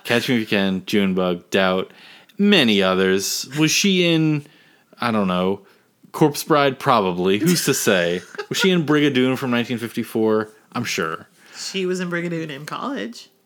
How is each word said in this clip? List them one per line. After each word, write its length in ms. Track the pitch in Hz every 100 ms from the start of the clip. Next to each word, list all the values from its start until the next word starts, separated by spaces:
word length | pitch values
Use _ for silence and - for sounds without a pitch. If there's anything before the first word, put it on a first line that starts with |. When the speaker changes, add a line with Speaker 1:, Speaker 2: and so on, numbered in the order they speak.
Speaker 1:
Catch 240 | - 120 113
Me 80 | 120
If 60 |
You 40 | 107
Can, 380 | 104 98 95 92
Junebug, 640 | 107 98 92 90 87 -
Doubt, 400 | 98 95 92 - - - - - -
many 440 | 202 196 120 101
others. 640 | 92 92 95 95 95 - 127 139
Was 140 | 156
she 340 | - 202 185 175
in, 320 | 165 156 151 143 _ _ _ _ -
I 120 | 120
don't 180 | 110 95
know, 320 | 90 92 98 - _ _ _ -
Corpse 320 | - 156 147
Bride? 340 | - 151 139 127
Probably. 600 | - 117 95 90 92 101
Who's 240 | 165 170
to 100 | -
say? 480 | 127 - 95 87 90 - -
Speaker 2:
<laughs> 140 | -
Speaker 1:
Was 80 | -
she 140 | 190
in 140 | 180 143
Brigadoon 520 | 151 147 127 127 127
from 140 | 131
nineteen 260 | 120 117 117
fifty-four? 720 | 117 - 110 117 110 110 107 - _
I'm 100 | 123
sure. 440 | 117 - 80 82 - _ - -
Speaker 2:
She 300 | - 190 185
was 160 | 185
in 80 | 180
Brigadoon 400 | 170 170 165 160
in 160 | 139 151
college. 640 | 143 254 269 220 233 - _